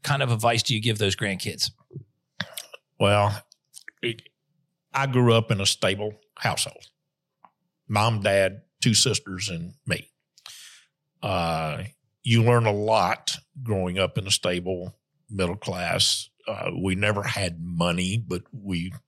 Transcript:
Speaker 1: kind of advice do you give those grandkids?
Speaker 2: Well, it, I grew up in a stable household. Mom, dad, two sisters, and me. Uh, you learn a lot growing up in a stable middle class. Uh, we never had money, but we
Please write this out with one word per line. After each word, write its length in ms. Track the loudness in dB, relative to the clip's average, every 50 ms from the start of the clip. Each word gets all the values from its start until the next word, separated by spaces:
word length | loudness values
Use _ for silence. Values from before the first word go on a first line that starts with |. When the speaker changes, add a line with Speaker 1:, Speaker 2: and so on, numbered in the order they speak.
| _
Speaker 1:
kind 180 | -2 0 0
of 100 | 0 0
advice 320 | 0 2 2 2 2 2 0
do 100 | 0 -2
you 60 | 0
give 160 | 0 -2 0 2
those 180 | 0 0 0
grandkids? 560 | 0 -2 -4 -4 -4 -6 -8 -6 -6 -6 -8 -8 _ _ _ -18 -18 -18 _ _ _ _ _ _ _ -12 -10 -10 -16 -18 -18 -20 -20 _ _ _ _
Speaker 2:
Well, 440 | 2 4 4 6 4 4 2 -2 -8 _ _ _ _ _ _ -20 -20 -20 _ _
it, 200 | -6 -6 -6 -6 _ -20 _ _ _ _ _ _ _ _ _ _ _ _ -4
I 140 | -2 -2 0
grew 260 | 2 4 6 6 6
up 180 | 6 4 2
in 80 | -2 0
a 60 | 0
stable 480 | -2 -2 0 0 -2 0 -2 -4 -8 -8 _ _ _ _ -6
household. 480 | -4 -4 -2 -2 -4 -6 -8 -18 -20 -20 _ _ _ _ _ _ _ _ _ _ _ -20 _ _ _ _ _ _ _ _
Mom, 340 | 0 2 2 2 2 2
dad, 400 | 2 4 4 4 4 2 0 -6 -20 _ _ _
two 120 | 2 2 4
sisters, 560 | 4 2 2 0 -2 -4 -6 -8 -8 -6 -6
and 240 | -6 -8 -10 -10 -14 _ _
me. 240 | -6 -6 -6 -6 _ _ _ _ _ _ _ _ -20 -20 -20 -20 -20 -20 -20 _ _ _ _ _ _ _ _
Uh, 600 | -4 -2 -2 0 0 0 -2 -2 -2 -4 -4 -6 -8 -10 _ _ _ _ _ _ _
you 200 | 2 4 6 6
learn 220 | 6 6 6 4
a 60 | 4
lot 680 | 2 2 2 2 4 4 4 2 0 -2 -4 -8 -8 -8 _ _ _ -12 -4
growing 340 | -2 -2 0 0 -2 0 0
up 180 | 0 0 0 -4
in 100 | -2 0
a 40 |
stable 640 | -2 0 0 0 -2 -2 -2 -4 -6 -4 -6 -10 -14 _ _ _ _ _ _ _
middle 260 | -4 -2 -2 -2 -2
class. 760 | -4 -6 -8 -6 -4 -2 -2 0 2 2 2 0 -2 -6 -12 _ _ _ -10
Uh, 240 | -8 -6 -6 -6 -4 -2 -2
we 120 | -2 0
never 280 | 0 0 0 0 0 -2
had 380 | -2 -2 -2 -4 -4 -4 -6
money, 560 | -10 -8 -2 0 0 0 2 0 0 0 -2 -2
but 240 | -4 -4 -6 -8 -8 _
we 400 | -18 -14 -8 -4 -4 -4 -4 -6 -10 -14 _